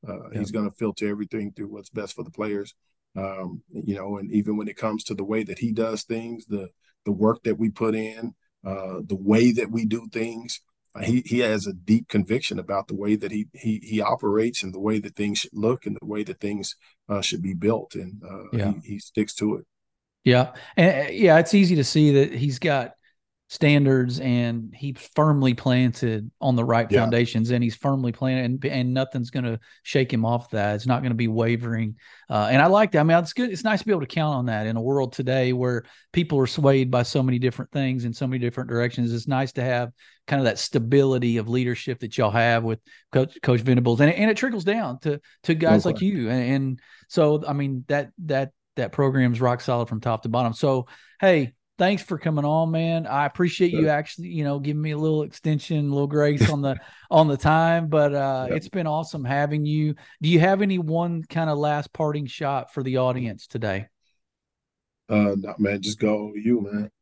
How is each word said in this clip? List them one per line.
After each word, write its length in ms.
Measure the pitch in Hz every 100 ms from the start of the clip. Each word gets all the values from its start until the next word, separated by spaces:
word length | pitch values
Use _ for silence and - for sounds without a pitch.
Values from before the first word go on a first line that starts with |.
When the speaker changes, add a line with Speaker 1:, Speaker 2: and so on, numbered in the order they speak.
| -
Speaker 1:
Uh, 220 | 95 -
Speaker 2:
Yep. 80 | 107
Speaker 1:
he's 120 | 104
gonna 180 | 110 104
filter 380 | - 110 - 104
everything 440 | 104 101 110 104
through 160 | 98 101
what's 220 | 104 98
best 240 | - 101
for 80 | -
the 80 | 156
players. 440 | - 107 104 98 _ _ _ _ -
Um, 460 | 95 95 92 85 _
you 220 | 107 - 98
know, 200 | 95 101
and 120 | 101
even 240 | 107 104 107
when 120 | 107
it 80 | 98
comes 260 | 113 107
to 100 | -
the 100 | 101
way 180 | 98 110
that 160 | 104 92
he 140 | 120
does 320 | 110 113 110
things, 420 | - 113 117 117 -
the, 220 | 101 95 _ _ _
the 80 | -
work 300 | 95 107 117
that 160 | - 107
we 100 | 110
put 260 | 101 110 110
in, 380 | 110 110 113 104 _ _
uh, 360 | 98 98 95 92
the 120 | - 98
way 340 | 98 107 120
that 180 | 117 104
we 120 | 113 110
do 220 | 113 113
things, 480 | 117 117 113 120 - _ _ _
uh, 60 | -
he, 220 | 107 123 123
he 120 | 120
has 260 | 120 107 95
a 60 |
deep 360 | 90 87 113 120
conviction 500 | 107 90 117 - 101
about 280 | 87 98 95
the 60 |
way 220 | 98 104 107
that 160 | 101
he, 160 | 107 107
he, 260 | - 117 107
he 180 | - 107
operates 600 | 101 117 107 104 117 120
and 100 | 95
the 60 | 92
way 180 | 101 110
that 180 | 101 -
things 220 | 104 104
should 120 | -
look 300 | - 110 123 -
and 100 | 101
the 60 | 107
way 160 | 104
that 160 | 104 95
things, 360 | 104 101 98 - _ _ _
uh, 120 | 101
should 220 | 95 -
be 120 | 92
built. 400 | 90 101 113 -
And, 280 | - 92 104
uh, 340 | 92 95 98 120
Speaker 2:
Yeah. 160 | 101 101
Speaker 1:
he, 100 | -
he 40 | 101
sticks 360 | - - 104 -
to 200 | 107 -
it. 100 | - _ _ _ _ _
Speaker 2:
Yeah. 280 | - 123 135 - - -
And, 300 | 170 143 143
uh, 20 |
yeah, 280 | - 202 160
it's 160 | 165
easy 220 | 202 190 175
to 80 |
see 280 | 131 156 151
that 200 | 139 139
he's 260 | 120 143 127
got 340 | 170 139 120 - _ _ _ _ _
standards 680 | - 151 147 139 131 127 123
and 540 | 135 123 120 117 110
he's 220 | - 143 131 -
firmly 380 | - 151 147 131
planted 800 | 120 - 127 127 117 123 110 110 _
on 160 | - 123
the 80 |
right 260 | 120 117 113
Speaker 1:
Yeah. 100 | 101
Speaker 2:
foundations, 500 | 113 117 120 117 113
and 120 | 123
he's 120 | 120 110
firmly 340 | 143 139 123
planted, 360 | 113 131 131 123
and, 180 | 131
and 300 | 143 135 123
nothing's 340 | 127 131 135 120
gonna 320 | 139 127 113 _ _
shake 280 | - 143 127
him 140 | 120
off 240 | 113 120 120
that. 260 | 110 101 104
It's 100 | 120
not 160 | 123
gonna 120 | 135 113
be 120 | 117
wavering. 680 | 110 117 117 120 113 110 110 _ - _
Uh, 180 | 110 104
and 120 | 131
I 40 | 160
like 240 | 202 214
that. 80 | 160
I 20 |
mean, 160 | 156 165
it's 160 | 165
good. 160 | - 247
It's 120 | 185
nice 160 | 220 214
to 40 |
be 80 | 220
able 80 | 190
to 60 | 135
count 300 | - 151 139
on 100 | 123
that 200 | 107 107
in 100 | 113
a 40 |
world 320 | 117 139 131
today 400 | - 131 131 127
where 320 | 127 127 120 - - _
people 240 | - 165 143
are 80 | 127
swayed 440 | - 143 135 131
by 120 | 127
so 200 | 123 143
many 160 | 131 123
different 320 | 127 - 131
things 340 | 143 135 131 120
in 80 |
so 120 | 113 127
many 120 | 127
different 320 | 120 120 123
directions. 420 | 117 120 120 120
It's 160 | 117 117
nice 240 | 131 135
to 100 | -
have 300 | 127 123 120 - - _ -
kind 140 | 143
of 40 | 127
that 120 | 101
stability 800 | - 139 117 139 135 127 120 117
of 100 | 107
leadership 520 | 123 123 120 - 123
that 160 | 113 -
y'all 140 | 113
have 340 | 110 117 117
with 160 | 113 110 _ - _
Coach, 240 | 135 131 -
Coach 180 | - 123
Venables. 400 | 120 127 123 117
And, 100 | 143
and 160 | 175 214
it 60 | 208
trickles 260 | 269 226
down 340 | 170 220 196 127
to, 200 | 156 143 _ _
to 120 | -
guys 300 | 160 160 160
Speaker 1:
No 60 | 175
Speaker 2:
like 60 | -
Speaker 1:
question. 100 | 185
Speaker 2:
you. 220 | 196 113
And, 120 | 127 123
and 260 | 135 135 127 _ - _
so, 360 | - 151 151 156
I 60 |
mean, 320 | 147 139 131 123
that, 240 | 147 135 -
that, 280 | 165 135 135 _ _ -
that 160 | 113
program's 500 | - 139 135 123 117
rock 180 | 127 123
solid 300 | - 120 117
from 100 | 110
top 220 | 117 110
to 80 | -
bottom. 240 | 117 123
So, 320 | 113 147 131 123 - - _
hey, 320 | 196 175 127 - _ _
thanks 240 | 185 196
for 140 | - 156
coming 280 | 170 156
on, 260 | 147 160 165
man. 360 | 160 165 165 156
I 200 | 131 147
appreciate 460 | - 180 - 175
you 100 | 165
Speaker 1:
Sure. 80 | 156
Speaker 2:
actually, 380 | 147 151 - 175
you 160 | 170
know, 160 | 143 143
giving 200 | 139 151
me 120 | 156
a 40 | 151
little 260 | 156 156
extension, 640 | 147 - 156 151 - 160 143
a 40 |
little 140 | 139 143
grace 420 | 147 147 143 113
on 140 | 147
the, 140 | 139 131 -
Speaker 1:
<laughs> 160 | - -
Speaker 2:
on 160 | 165 156
the 80 | 139
time, 520 | 151 156 165 170 160
but, 260 | 151 147
uh, 320 | 143 135 131 127
Speaker 1:
Yeah. 60 | 160
Speaker 2:
it's 120 | 156
been 180 | 196 160
awesome 380 | 151 160 156
having 420 | 123 139 147 151 147
you. 280 | 151 151 147 - -
Do 60 | 151
you 80 | 170
have 220 | 175 196
any 160 | 202 185
one 440 | 160 165 175 170
kind 260 | 156 165 160
of 80 | 147
last 340 | 147 147 147
parting 340 | - 156 151 139
shot 460 | - 147 139 -
for 100 | -
the 160 | 127 127
audience 480 | 127 127 120 101 -
today? 420 | - 110 98 107 _ _ _ _ _ _ _ _ _ _ _ _
Speaker 1:
Uh, 260 | 107 104 98
no, 180 | 95 -
man, 240 | 104 101
just 160 | 95 107
go 340 | 107 107 107
you, 260 | 104 110 120
man. 300 | 101 104 104 _